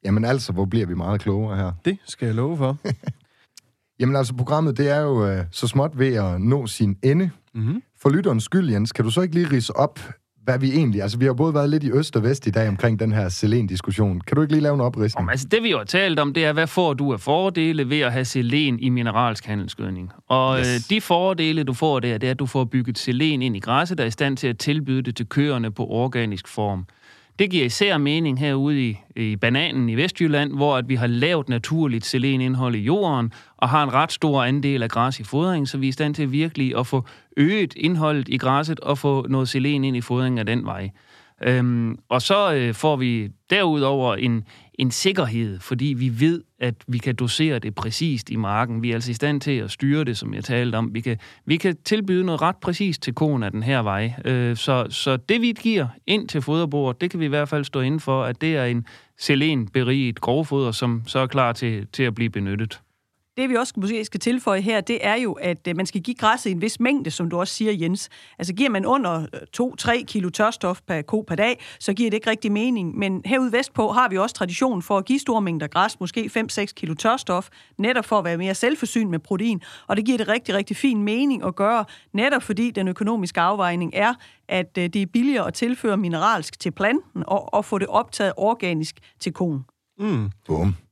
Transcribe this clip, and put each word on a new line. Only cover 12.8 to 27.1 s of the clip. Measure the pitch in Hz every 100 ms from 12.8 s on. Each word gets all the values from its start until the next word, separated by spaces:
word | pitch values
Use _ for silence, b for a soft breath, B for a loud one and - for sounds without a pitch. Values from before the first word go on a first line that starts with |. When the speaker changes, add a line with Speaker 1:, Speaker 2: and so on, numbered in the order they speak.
| 117 110
Speaker 1:
den | 110
her | 107 95
selen-diskussion. | 90 107 117 104 90 - 95 104 90
Kan | - 143
du |
ikke | 156
lige | 151
lave | 147
en | 143
opridsning? | 123 113 107 117
Speaker 3:
Jamen, | 92
altså, | 131 131
det | 214
vi | 233
jo | 151
har |
talt | 104 180 196 156
om, | 147
det | 139
er, | 156
hvad | 151 160
får | - 175
du | 135 143
af | 113
fordele | - 156 190 175 160 160 131
ved | 147
at | 131
have | 120
selen | 127 135 120 143 151 120
i | 127
mineralsk | 123 117 107 120 107 -
handelsgødning? | 107 92 - 101 92 92 - _
Og, | 127 131 131
Speaker 1:
Yes. | 127
Speaker 3:
øh, | 123 117 214
de |
fordele, | - 175 185 180 160 160
du | 139
får | 123 160 139
der, | 120 113
det | 127
er, |
at | 127
du | 135
får | 135
bygget | 123 131 123 113
selen | - 123 156 147
ind | 127 104
i |
græsset, | 104 123 170 175
der |
er | 117
i |
stand | 113 143 135
til | 139
at | 117
tilbyde | - 147 135 131
det | 127 117
til | 113
køerne | - 147 131 113
på | 101 120
organisk | 110 127 123 113 98 -
form. | - 104 95 90 b b